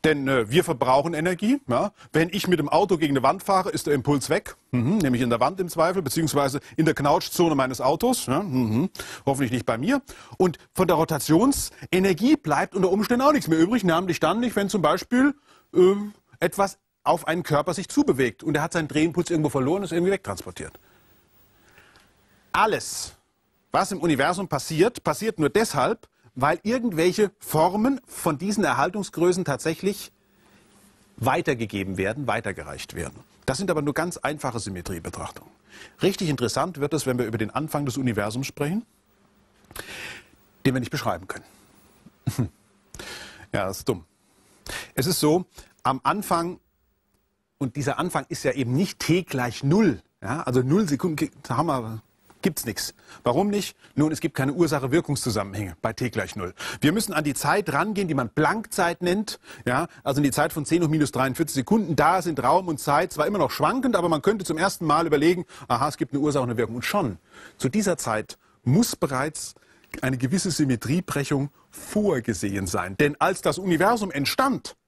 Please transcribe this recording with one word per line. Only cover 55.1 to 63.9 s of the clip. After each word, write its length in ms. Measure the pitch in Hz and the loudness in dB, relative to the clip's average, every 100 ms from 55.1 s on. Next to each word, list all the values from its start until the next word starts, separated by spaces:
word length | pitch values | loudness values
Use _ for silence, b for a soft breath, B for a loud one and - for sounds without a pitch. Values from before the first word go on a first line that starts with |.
| 139 127 107 98 101 98 82 | -4 -2 -2 -4 -6 -8 -4
bei 100 | 113 | -4
t 160 | 110 123 | -2 -4
gleich 260 | 113 95 - | -4 -6 -6
null. 180 | 90 - B B | -10 -10 B B
Wir 120 | 143 | 2
müssen 200 | 196 214 | 2 0
an 120 | 156 | -2
die 100 | 147 | -2
Zeit 380 | 135 143 180 196 | -2 0 0 0
rangehen, 340 | 139 190 202 190 | -2 -2 -2 -2
die 80 | |
man 140 | 139 120 | -2 -2
Planck-Zeit 760 | - 151 202 214 - 175 175 | 2 2 2 -4 0 0 0
nennt, 380 | 180 190 214 - B B - | 0 0 -2 -10 B B -2
ja, 220 | 127 165 B | 0 -2 B
also 140 | - 139 | -2 2
in 60 | |
die 60 | 143 | 2
Zeit 220 | 127 160 | 2 0
von 120 | 165 | 0
zehn 200 | 143 165 | 0 0
hoch 40 | 165 | 2
minus 220 | 156 147 | 2 0
dreiundvierzig 440 | 127 131 120 160 | 0 -2 0 -2
Sekunden. 420 | 135 123 220 180 151 | -2 2 2 2 2
Da 260 | 147 185 | 4 4
sind 180 | 170 143 | 0 -2
Raum 280 | 120 165 185 | 2 2 2
und 100 | 147 | -4
Zeit 340 | - 143 185 | 0 2 2
zwar 140 | - 151 | -2 -2
immer 120 | 202 | 2
noch 120 | 135 | 0
schwankend, 460 | - 151 240 254 | 2 0 2 0